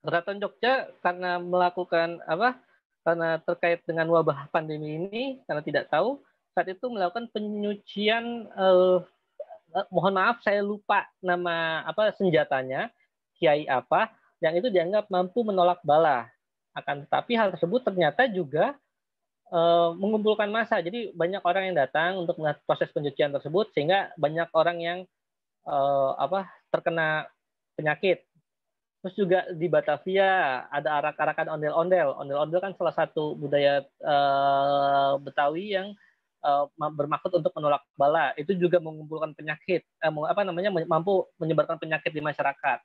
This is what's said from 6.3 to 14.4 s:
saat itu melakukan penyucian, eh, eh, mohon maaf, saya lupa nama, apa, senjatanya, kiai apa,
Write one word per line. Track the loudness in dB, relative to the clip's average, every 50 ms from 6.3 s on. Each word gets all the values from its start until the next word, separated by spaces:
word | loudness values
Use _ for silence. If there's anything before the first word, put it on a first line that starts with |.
| _ _ _ _
saat | _ -2 -2
itu | -2 -6 _ -8 -8
melakukan | -4 -2 -2 -2 -2 -6 -10 -6
penyucian, | _ -6 -6 -6 -6 -4 -4 -4 -4 -6 _ -12 -6 -2 0 2 2 0 -2 -6 -10 -10 -12 -12
eh, | -4 2 4 6 6 6 6 6 4 2 0 _ _ _ _ _ _ -18 -16 -16 -16 -20 _ _ -6
eh, | -6 -6 _ -2
mohon | 0 2 2
maaf, | 2 4 2 2 0 0 0
saya | 0 0 0
lupa | 0 -2 -6 -8 _ 0 0 0 0 -2 _ _ -2
nama, | -2 -2 0 0 -2 -2 -2 -2 -2 -4 -4 -6
apa, | -6 -2 0 0 0 0 0
senjatanya, | 0 2 4 2 2 2 -2 -2 -2 -4 -4 -4 -6 -6 _ _ _ _ _ _ _ _ _ _
kiai | 2 4 4 2 2 -2
apa, | -2 -2 0 _ 0 0 0 0 _ _ _ _ _ _